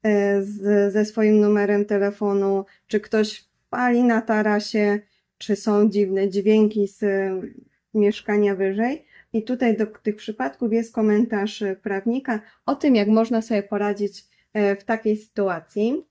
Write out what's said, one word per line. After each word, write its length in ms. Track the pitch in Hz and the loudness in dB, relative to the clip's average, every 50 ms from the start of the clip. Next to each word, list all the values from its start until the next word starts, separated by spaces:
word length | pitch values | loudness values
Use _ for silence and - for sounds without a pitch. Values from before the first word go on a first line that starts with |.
| _ | _
e, 400 | 214 208 202 202 202 202 202 196 | 0 0 2 2 2 0 0 -2
z, 500 | 202 208 208 196 202 208 202 202 202 190 | -4 -8 -6 -2 0 2 2 2 2 2
ze 120 | 214 214 | 0 0
swoim 360 | 214 - 226 220 214 214 214 | 0 0 0 2 4 6 4
numerem 440 | 208 208 208 208 202 202 208 202 208 | 4 4 2 2 2 0 0 0 0
telefonu, 800 | 208 208 196 196 202 208 - 214 202 196 202 196 196 196 196 196 _ _ _ _ | 0 0 0 0 -2 -2 -2 -2 -2 0 0 0 0 0 -2 -4 _ _ _ _
czy 140 | _ - 208 | _ -4 -4
ktoś 480 | 208 - - 214 214 214 - - _ _ _ _ _ _ | -4 0 0 0 0 0 -4 -14 _ _ _ _ _ _
pali 320 | - 247 247 247 240 240 247 | -6 -2 0 2 2 4 4
na 180 | 240 233 220 240 | 4 2 2 0
tarasie, 800 | - 220 214 208 214 208 208 208 - - 214 208 208 202 208 208 _ _ _ _ _ _ _ | 0 0 0 2 2 0 0 -2 -2 -2 0 0 2 0 -2 -4 _ _ _ _ _ _ _
czy 180 | - - 208 | -4 -4 -4
są 340 | 196 - 226 208 202 208 220 | -2 0 0 2 4 4 4
dziwne 380 | 190 208 202 185 190 196 196 202 | 2 2 0 0 0 0 -2 0
dźwięki 600 | 180 202 190 208 214 214 214 208 214 214 202 196 | -2 0 2 4 4 6 4 4 2 0 -2 -2
z, 140 | - - 214 | -4 -4 -4
e, 380 | 202 196 196 196 190 190 185 175 - - - _ _ _ _ _ _ _ | -2 -2 0 -2 -2 -4 -6 -8 -12 -16 -20 _ _ _ _ _ _ _
mieszkania 600 | 214 208 202 208 - - - 208 208 208 202 196 | 2 2 2 0 -2 -6 -2 0 2 2 0 0
wyżej. 500 | 185 196 190 196 202 226 247 277 320 - _ _ - - _ - | 0 -2 -2 -2 -2 -2 -2 -4 -6 -10 _ _ -20 -20 _ -6
I 100 | 226 220 | -6 -4
tutaj 340 | 220 254 247 254 233 220 | -4 -4 -2 0 0 2
do 100 | 214 220 | 0 -2
tych 300 | 214 - - _ 220 208 | -4 -6 -8 _ -6 -6
przypadków 560 | 208 - - 214 - 269 330 - _ 254 220 214 | -6 -8 -12 -8 -6 -6 -8 -6 _ -4 -2 -2
jest 220 | 226 233 226 _ | -2 -2 -4 _
komentarz, 680 | - 214 214 208 208 240 220 - 202 196 214 - - 214 | -2 0 2 2 2 0 0 -2 -4 -4 -4 -6 -6 -6
e, 140 | 196 190 | -6 -6
prawnika 640 | 190 _ 208 196 190 - 233 233 262 262 - 233 214 208 - _ _ _ | -6 _ -6 -6 -4 -2 -2 -4 -4 -4 -4 -6 -6 -6 -12 _ _ _
o 80 | - 285 | -6 -4
tym, 220 | 285 - 302 254 | 0 2 2 4
jak 120 | 220 202 208 | 4 4 4
można 340 | 220 220 226 226 247 220 220 | 2 2 2 2 0 -4 -2
sobie 200 | - 233 202 196 | -2 -4 -4 -2
poradzić, 640 | - - 202 208 208 202 202 208 202 - - - _ _ _ _ _ _ | -4 -4 -4 -2 -2 -2 -4 -4 -6 -6 -10 -20 _ _ _ _ _ _
e, 240 | 214 208 202 202 | 0 0 0 0
w 80 | 202 - | -2 -4
takiej 320 | - 226 220 220 220 214 | -4 -4 -2 0 -2 -2
sytuacji. 880 | 214 214 _ _ - 202 190 175 165 160 _ - 208 208 233 269 339 370 _ | -2 -4 _ _ -2 -2 -2 -2 -4 -8 _ -4 -2 -2 -2 -2 -4 -8 _